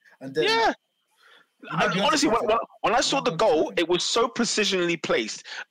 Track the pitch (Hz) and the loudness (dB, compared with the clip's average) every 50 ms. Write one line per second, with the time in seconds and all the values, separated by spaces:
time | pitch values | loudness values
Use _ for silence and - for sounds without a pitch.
0 | _ _ - - 262 269 262 - 339 415 453 453 453 381 262 - _ _ _ _ | _ _ -20 -18 -16 -6 -2 -2 0 0 2 2 0 0 -2 -4 _ _ _ _
1 | _ _ _ _ _ - - - _ _ _ _ - - - 160 165 156 160 190 | _ _ _ _ _ -20 -20 -20 _ _ _ _ -14 -8 -4 -2 -2 0 0 0
2 | 202 285 311 294 294 330 220 233 247 214 214 233 - - - - - 180 214 254 | 2 2 2 2 2 2 2 2 2 2 0 0 -2 -4 -8 -4 -2 0 2 2
3 | 311 - 294 269 - 254 165 160 226 208 156 156 185 302 196 175 170 160 180 175 | 2 0 0 -2 -2 -2 0 2 4 4 4 4 2 0 0 -2 0 0 0 0
4 | - - - 233 233 254 - - 233 - - 214 208 - 196 180 175 170 170 165 | 0 0 0 0 0 0 0 -2 -2 -2 0 0 0 0 0 0 0 -2 -2 -2
5 | - - 170 160 113 104 - - - - - - - - | -2 -2 -2 -2 -2 -4 -8 -12 -14 -14 -14 -14 -10 -6